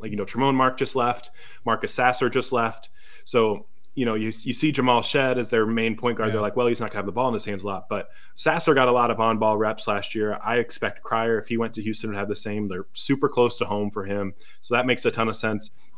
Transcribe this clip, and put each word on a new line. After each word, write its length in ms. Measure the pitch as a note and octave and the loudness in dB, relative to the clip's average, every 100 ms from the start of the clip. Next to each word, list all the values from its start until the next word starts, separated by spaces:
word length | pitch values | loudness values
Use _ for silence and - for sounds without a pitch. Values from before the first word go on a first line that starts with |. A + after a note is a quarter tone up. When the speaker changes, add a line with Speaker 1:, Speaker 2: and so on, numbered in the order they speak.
Speaker 1:
Like, 100 | A2 | -6
you 60 | G#2 | -6
know, 80 | |
Tramon 300 | F#2+ A#2 C#3 | -4 2 2
Mark 220 | C3+ B2+ B2+ | 4 2 2
just 160 | B2 | -2
left. 360 | C3 A#2+ B2 - - - - | 0 0 -2 -8 -12 -12 -6
Marcus 280 | A#2 A2+ A2 | -2 0 -2
Sasser 360 | - B2+ B2 B2 | 2 2 4 2
just 220 | B2+ - | 2 0
left. 380 | B2 A2+ - - - - - | 0 0 -4 -12 -12 -12 -12
So, 440 | - A#2+ A2 G2+ - - - | 0 2 2 0 -6 -10 -8
you 100 | - | -2
know, 80 | A#2 | 0
you, 140 | A2 A2 A2 | 0 -2 -4
you 100 | C3+ | -6
see 180 | A#2 D#3 | 0 2
Jamal 300 | C3+ B2+ A#2+ | 4 4 4
Shead 380 | - C#3+ C3 B2+ | 4 2 2 0
as 100 | A2+ | 2
their 160 | A#2 | 2
main 300 | A2 A2+ A2+ A2 | 2 2 0 0
point 220 | B2 A2+ | -2 0
guard. 80 | A2 | 0
Speaker 2:
Yeah. 60 | |
Speaker 1:
They're 80 | G#2+ | 0
like, 140 | G#2 | 0
"Well, 120 | A#2+ A#2+ | 2 2
he's 120 | A#2 | 2
not 120 | A2 | -2
gonna 80 | G#2+ | -4
have 80 | G2 | -4
the 40 | |
ball 180 | G#2 B2+ | 0 0
in 40 | |
his 120 | G#2+ | 0
hands 180 | G#2+ G2 | -4 -6
a 20 | |
lot." 240 | G2+ F#2+ - | -4 -6 -4
But 200 | G#2 - - - | -6 -6 -10 -12
Sasser 400 | - D#3 D#3+ D#3+ | -2 0 2 4
got 120 | C3+ B2 | 6 6
a 40 | |
lot 180 | B2 A#2+ | 6 4
of 100 | A2 | 4
on-ball 380 | A2+ A2 A2 G#2+ | 2 4 2 4
reps 300 | G#2+ A2 A2 | 0 0 -2
last 260 | G2+ - | -2 -2
year. 240 | A2 G#2+ G#2 | -2 -2 -2
I 140 | G#2+ A#2+ | 0 0
expect 440 | A2+ - G#2+ - | 0 -2 -4 -4
Cryer, 380 | - A2+ A#2 A2+ | -2 0 2 0
if 80 | - | 0
he 100 | A2+ | -2
went 160 | A2+ | -2
to 80 | A2+ | -2
Houston, 300 | G#2+ G#2+ A2 | -4 -4 -4
would 40 | G2+ | -4
have 80 | G2+ | -4
the 80 | |
same. 320 | G2 A2 G#2 G2+ | -4 -4 -2 -2
They're 180 | F#2 - | -4 -6
super 340 | - - C3+ C#3 | -6 0 2 2
close 300 | B2+ A#2+ - | 4 4 2
to 80 | |
home 240 | - G#2 G#2 | -2 0 -2
for 140 | G#2 | -4
him. 320 | G2 G2+ G2 - - - | -2 -2 -2 -6 -10 -10
So 140 | - | 0
that 100 | A#2+ | 2
makes 180 | B2+ B2 | 2 2
a 40 | A#2+ | 2
ton 180 | A#2 A2+ | 0 -2
of 60 | |
sense. 360 | G#2+ A2+ G#2+ - - - | 0 -2 -2 -6 -10 -10